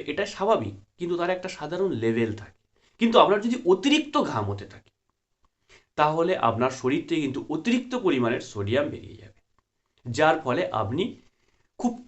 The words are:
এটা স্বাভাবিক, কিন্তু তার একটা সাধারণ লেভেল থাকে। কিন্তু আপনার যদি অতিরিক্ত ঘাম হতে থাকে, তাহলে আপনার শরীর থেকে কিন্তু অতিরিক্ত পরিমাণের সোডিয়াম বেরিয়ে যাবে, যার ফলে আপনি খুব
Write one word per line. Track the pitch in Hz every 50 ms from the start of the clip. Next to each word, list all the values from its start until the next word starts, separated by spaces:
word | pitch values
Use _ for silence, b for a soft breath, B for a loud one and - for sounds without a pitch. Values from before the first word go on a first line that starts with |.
| - -
এটা | 147 180 202 196 -
স্বাভাবিক, | - 190 214 226 156 113 98 101 - - _ _
কিন্তু | _ 175 175 180 170
তার | 170 175 185
একটা | 185 - 180
সাধারণ | - - 151 151 170 185 196 190 139 110 110
লেভেল | 113 113 117 113 110 107 104
থাকে। | 98 - - _ _ _ _ _ _ _ _ _
কিন্তু | 226 233 226 214
আপনার | 156 160 202 208 214
যদি | 233 240 - - 170 190
অতিরিক্ত | 185 - 285 294 311 - - - 294 - -
ঘাম | - 113 101 98
হতে | 101 101 101
থাকে, | - - - - _ _ _ _ _ _ _ _ _ _ _ _ _ _ _ b b b b b b _ -
তাহলে | 151 151 156 165 165 185 185 - - 117
আপনার | 110 113 123 131 127 -
শরীর | - 127 139 165 - -
থেকে | 170 156 147
কিন্তু | 131 120 139 117 - 151
অতিরিক্ত | 156 - 240 240 240 - - 254 247 190
পরিমাণের | 180 143 127 120 113 123 131 - - -
সোডিয়াম | 107 98 104 117 139 147 -
বেরিয়ে | - - - 92 - - -
যাবে, | - - _ _ _ _ _ _ _ _ _ _ _ _ _ _
যার | 123 110 135 156 156 160 160 -
ফলে | 131 123 160 180 - - 110 107
আপনি | 101 123 160 202 247 - - - _ _ _ _ _ _ _ _ _ _ -
খুব | - 240 233 - -